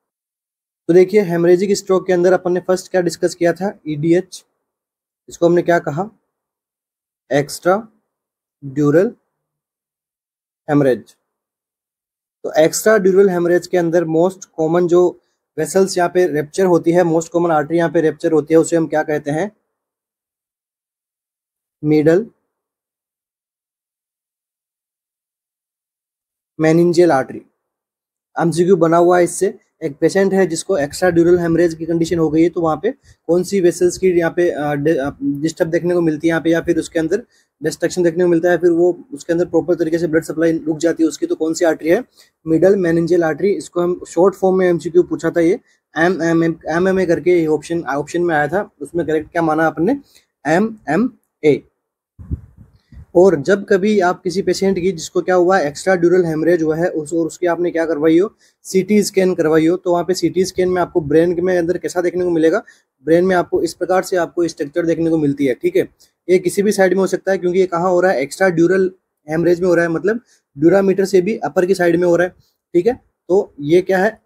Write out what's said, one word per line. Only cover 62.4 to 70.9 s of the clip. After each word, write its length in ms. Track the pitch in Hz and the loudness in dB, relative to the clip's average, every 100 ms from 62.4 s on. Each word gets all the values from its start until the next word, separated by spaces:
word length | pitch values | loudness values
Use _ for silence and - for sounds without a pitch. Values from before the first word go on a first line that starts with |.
| 160 196 - _ _ _ | 2 0 -4 _ _ _
Brain 200 | 135 170 | 0 2
में 120 | 185 180 | 2 0
आपको 260 | 165 180 | 0 -2
इस 120 | 165 | -4
प्रकार 280 | - 170 185 | -4 -2 -2
से 140 | 185 180 | 0 -2
आपको 320 | 160 - 170 | -2 -2 -4
structure 380 | - 151 175 165 | -4 -8 -4 -2
देखने 240 | 156 165 | -2 0
को 80 | 165 | 0
मिलती 280 | 143 139 139 | 0 0 -2
है, 80 | |
ठीक 220 | 120 180 180 | -2 -2 -2
है। 120 | 123 _ _ _ - | -2 _ _ _ 0
ये 100 | 180 | 0
किसी 240 | 175 196 | 0 -2
भी 100 | 202 | 0
side 200 | 202 190 | 2 2
में 80 | 185 | 2
हो 60 | 185 | -2
सकता 260 | 180 - | -2 -4
है, 60 | 190 | -2
क्योंकि 200 | 175 180 | -2 0
ये 80 | 185 | 0
कहाँ 240 | 170 185 | -2 0
हो 100 | 180 | 2
रहा 120 | 180 | 2
है? 80 | 139 | 0
एक्स्ट्राड्यूरल 720 | 139 - 190 165 170 190 190 - _ _ 151 | -4 -2 0 2 2 2 -2 -4 _ _ -6
hemorrhage 320 | 160 170 175 | -2 0 0
में 80 | 185 | 2
हो 60 | |
रहा 100 | 170 | 2
है, 60 | 170 | 0
मतलब 300 | 160 180 233 - _ _ 139 | -2 -2 -4 -8 _ _ 0
durameter 460 | 160 196 196 | 2 4 2